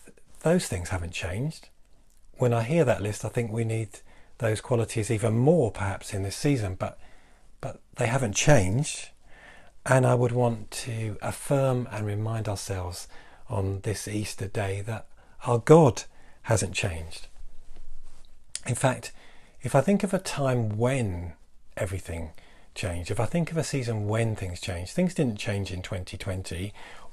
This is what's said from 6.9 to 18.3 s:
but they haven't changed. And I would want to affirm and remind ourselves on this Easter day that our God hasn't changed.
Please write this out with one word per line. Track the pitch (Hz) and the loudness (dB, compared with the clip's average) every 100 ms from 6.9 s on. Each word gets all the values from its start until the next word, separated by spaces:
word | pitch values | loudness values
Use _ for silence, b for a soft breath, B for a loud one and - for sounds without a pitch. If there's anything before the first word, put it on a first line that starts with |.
| - b b b b b - | -8 b b b b b -12
but | - - - - | -10 -10 -10 -2
they | 117 | 0
haven't | 131 120 | 2 0
changed. | 101 - 139 90 113 156 - - - B B B B B - | 4 8 8 8 2 -2 -6 -12 -18 B B B B B -10
And | - 131 127 | 2 4 6
I | |
would | 123 123 | 4 2
want | 120 120 113 104 | 2 0 0 -6
to | - - 113 110 98 | -10 -8 -6 -6 -6
affirm | 120 - - 139 135 123 120 | -8 -6 0 2 4 2 -2
and | 101 104 | -4 -2
remind | 101 110 113 107 | -2 -2 -2 -2
ourselves | 101 - 95 87 87 - B B B - | -4 -4 -6 -6 -8 -12 B B B -6
on | 104 98 98 | -2 -2 -2
this | 113 101 - | -4 -4 -4
Easter | 104 104 - 98 | -4 -4 -6 -4
day | 117 98 98 | -2 -2 -4
that | 104 110 - - b b - | -6 -8 -10 -18 b b 0
our | 120 | 2
God | - 160 147 - - b b b | 10 10 10 4 -4 b b b
hasn't | - 107 98 | 0 0 0
changed. | 90 98 82 82 - - - - - - - - - - - - | -2 -2 -4 -8 -10 -10 -8 -8 -6 -6 -6 -4 -4 -4 -8 -12